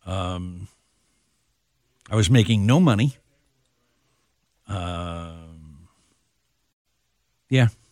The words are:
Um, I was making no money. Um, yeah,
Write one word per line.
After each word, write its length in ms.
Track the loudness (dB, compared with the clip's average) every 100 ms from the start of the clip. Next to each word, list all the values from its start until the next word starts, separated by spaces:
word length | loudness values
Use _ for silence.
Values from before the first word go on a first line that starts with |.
| -10
Um, 600 | -8 -8 -8 -12 -14 -18 _ _ _ _ _ _ _ _ _ _ _ _ _ -4
I 60 | 0
was 160 | 4
making 340 | 4 4 2 2
no 140 | 4
money. 380 | 4 2 0 -4 _ _ _ _ _ _ _ _ _ _ _ _ _ _ -10
Um, 1200 | -8 -8 -8 -10 -12 -14 -18 -20 -20 -20 -20 -20 _ _ _ _ _ _ _ _ _ _ _ _ _ _ _ -2
yeah, 200 | 2 2 0 _